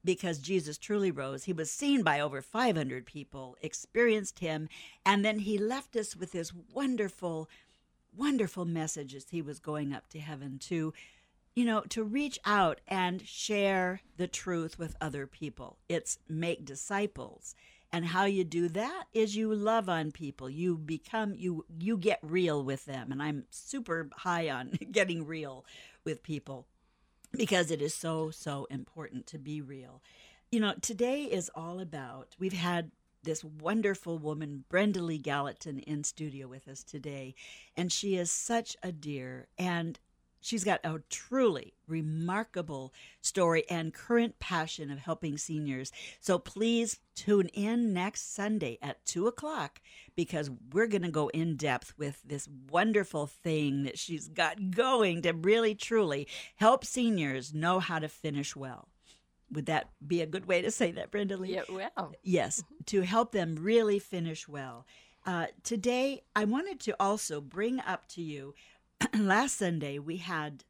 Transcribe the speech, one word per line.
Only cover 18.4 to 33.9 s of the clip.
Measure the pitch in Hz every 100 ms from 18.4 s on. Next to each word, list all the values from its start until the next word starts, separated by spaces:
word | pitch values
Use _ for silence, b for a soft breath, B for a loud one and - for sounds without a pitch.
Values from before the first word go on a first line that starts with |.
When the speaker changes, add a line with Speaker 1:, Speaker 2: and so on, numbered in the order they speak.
Speaker 1:
do | 170 170 175
that | 170 240 370 -
is | 220 220
you | 208 220
love | 214 208 226 190
on | 170 151
people. | 139 147 - 131
You | 143 180 165
become, | 151 160 - 226 214 196
you, | 180 160 - 165
you | 185
get | 220 196 -
real | 151 180 175 147
with | 135 135
them. | - 135 117
And | 135
I'm | 151 147 -
super | - - 277 233 165 151
high | - 180 170 160
on | 127 131 -
<laughs> | -
getting | 214 185 170 151
real | 160 147 131 - B B B
with | 160 151
people | - 147 - 131 - _ _ _ _ _ -
because | - 226 185 165
it | 156
is | 147
so, | - 165 160 160
so | 160 - 139 -
important | 135 - 165 151 127 -
to | 156
be | 139 151
real. | 135 135 127 131 B B B B _
You | 233
know, | 208 -
today | - 208 240 277
is | 285 185 165
all | - 165 180
about, | 180 147 127 135 127 -
we've | 190
had | 180 175 175 160 _ _ _
this | 160 156
wonderful | 160 151 160 220 202